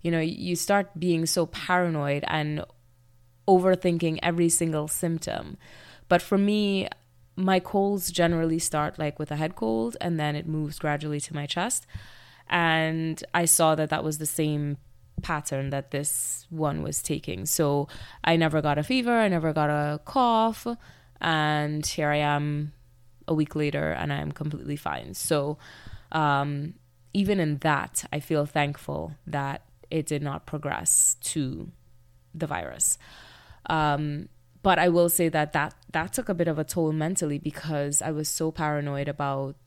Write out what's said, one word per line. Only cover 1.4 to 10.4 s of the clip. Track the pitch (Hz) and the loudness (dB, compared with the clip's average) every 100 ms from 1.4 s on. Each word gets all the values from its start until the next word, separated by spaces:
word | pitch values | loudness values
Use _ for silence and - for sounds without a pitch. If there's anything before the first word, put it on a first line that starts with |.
| 160 | -2
paranoid | - - 180 175 160 143 143 - | -4 0 2 2 0 0 -2 0
and | 156 151 151 - - _ _ _ _ _ _ - | -2 -2 -4 -6 -14 _ _ _ _ _ _ 4
overthinking | 185 185 185 180 170 165 160 | 6 6 4 2 2 0 0
every | - 170 170 | 0 2 2
single | 165 165 156 151 | 4 0 0 -2
symptom. | - 170 165 - - - - - - - - - | -2 -2 -2 -4 -6 -8 -14 -18 -20 -20 -20 2
But | 175 | 2
for | - 196 | 4 2
me, | 202 214 202 196 - - _ _ - - | 4 2 2 0 -2 -10 _ _ -16 -2
my | 185 185 | 2 2
colds | 185 196 202 202 175 | 2 0 2 0 -2
generally | 180 170 165 165 160 | 2 2 4 0 0
start, | - 151 151 - | 0 -2 -2 -2
like, | 151 147 | -4 -4
with | 151 | -6
a | 151 | -2
head | 156 - | -4 -2
cold, | - 226 233 - | -2 0 -2 -4
and | 175 165 | -4 0
then | 151 | -2
it | 147 | -2